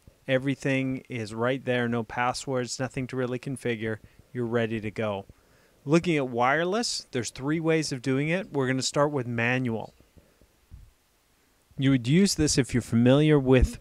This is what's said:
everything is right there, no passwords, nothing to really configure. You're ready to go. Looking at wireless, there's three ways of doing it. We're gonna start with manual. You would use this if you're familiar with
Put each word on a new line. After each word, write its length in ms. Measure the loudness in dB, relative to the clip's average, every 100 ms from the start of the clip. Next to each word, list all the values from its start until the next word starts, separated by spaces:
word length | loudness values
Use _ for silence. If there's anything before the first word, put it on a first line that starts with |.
| -20 _ -2
everything 760 | -2 0 -2 0 0 -2 -6 -8
is 280 | -10 -8 -2
right 300 | -2 -2 0
there, 220 | 0 0
no 140 | -2
passwords, 760 | -4 -2 -2 -2 -4 -6 -4 -6
nothing 260 | -6 -6 -8
to 100 | -4
really 220 | -4 -6
configure. 640 | -8 -6 -4 -4 -4 -8 -10 _ -14
You're 140 | -6 -2
ready 340 | 0 0 -2
to 80 | -6
go. 380 | -4 -4 -4 -8 -20 _ _ _ _
Looking 340 | 0 0 2 0
at 120 | 0
wireless, 760 | 0 2 2 0 -2 -4 -6 -6
there's 180 | -6 -6
three 300 | -6 -4 -2
ways 320 | 0 0 0
of 100 | -4
doing 280 | -2 0 0
it. 220 | -4 -4
We're 140 | -2 0
gonna 160 | 0
start 300 | -2 0 0
with 160 | 0 -4
manual. 680 | 0 0 0 0 -4 -8 _ _ -20 _ _ _ _ _ -20 -20 _ _ _ _ _ _ _ _ -2
You 140 | 2
would 160 | 2 4
use 260 | 4 4
this 240 | 2 0 2
if 160 | 0
you're 80 | 0
familiar 560 | 0 4 6 6 6 4
with 400 | 6 6 6 0